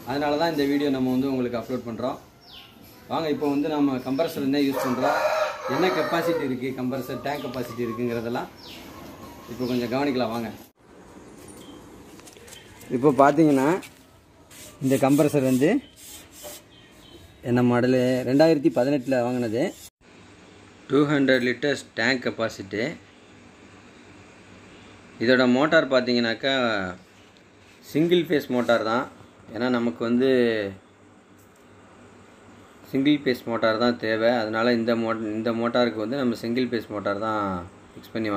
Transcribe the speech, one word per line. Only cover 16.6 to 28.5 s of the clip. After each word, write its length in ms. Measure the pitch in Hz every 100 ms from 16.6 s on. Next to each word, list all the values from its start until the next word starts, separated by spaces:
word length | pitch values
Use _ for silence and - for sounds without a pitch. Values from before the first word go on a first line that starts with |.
| - - - - - - - - 127
என்ன 120 | 123 123
model, 320 | 120 127 127 127 127 123
ரெண்டாயிரத்தி 420 | 139 160 156 156 127
பதினெட்டில் 360 | 127 143 123 127 120
வாங்கினது. 360 | 127 117 113 175 - - _ - - - - - - - - -
two 120 | 135 147
hundred 340 | 147 135 127 123
liters 360 | 120 143 127 - -
tank 240 | 117 131
capacity. 580 | 120 107 110 - 98 104 139 180 - - - - - - - - - - - - - - - - - - - - - -
இதோட 200 | 117 127 127 123
motor 300 | 156 160 139
பார்த்தீங்கன்னாக்கா 640 | 131 120 120 117 110 135 135 120 104 92 90 - - - - - - - - -
single 320 | 143 170 175 160
phase 200 | 147 135